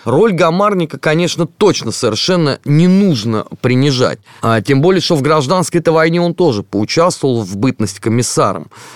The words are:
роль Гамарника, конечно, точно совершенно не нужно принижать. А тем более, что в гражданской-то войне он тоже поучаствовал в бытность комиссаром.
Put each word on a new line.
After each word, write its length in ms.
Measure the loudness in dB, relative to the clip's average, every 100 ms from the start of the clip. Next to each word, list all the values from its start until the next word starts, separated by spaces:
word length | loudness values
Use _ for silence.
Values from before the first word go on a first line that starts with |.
| -2
роль 260 | 2 2
Гамарника, 640 | 2 0 0 0 0 -4 -4
конечно, 480 | -2 0 0 -2 -6
точно 460 | 0 0 0 -4
совершенно 640 | -4 -2 -2 -2 0 0 -2
не 240 | 0 2 4
нужно 560 | 4 2 0 -2 -4 -6 -4
принижать. 580 | 0 2 2 0 -2 -4 _ -6
А 220 | -2 0
тем 180 | 0 2
более, 220 | 2 2
что 120 | 0
в 60 | 0
гражданской-то 720 | 2 0 0 0 0 -2 0
войне 300 | 2 2 0
он 100 | -2
тоже 300 | 0 0 0
поучаствовал 800 | -4 -4 -2 0 0 0 -2 -2
в 160 | -4 -2
бытность 420 | -2 -2 -6 -4
комиссаром. 720 | -2 -2 -2 0 -2 -2 -10 -20 -20